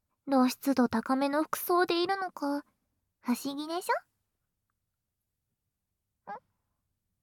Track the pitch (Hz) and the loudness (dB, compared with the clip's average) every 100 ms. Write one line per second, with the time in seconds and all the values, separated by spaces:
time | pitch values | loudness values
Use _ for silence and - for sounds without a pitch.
0 | _ _ - 269 254 - 277 262 240 226 | _ _ 0 4 4 2 0 2 2 0
1 | - 269 285 294 311 - - 349 359 339 | 0 0 0 0 -2 -4 0 2 2 2
2 | 359 392 370 - 285 285 - _ _ _ | 0 -2 -6 -4 -4 -4 -8 _ _ _
3 | _ _ - 240 269 285 302 339 403 587 | _ _ -4 -4 -4 -8 -6 -6 -2 -4
4 | - _ _ _ _ _ _ _ _ _ | -6 _ _ _ _ _ _ _ _ _
5 | _ _ _ _ _ _ _ _ _ _ | _ _ _ _ _ _ _ _ _ _
6 | _ _ - 453 - _ _ _ _ _ | _ _ -16 -16 -16 _ _ _ _ _
7 | _ _ | _ _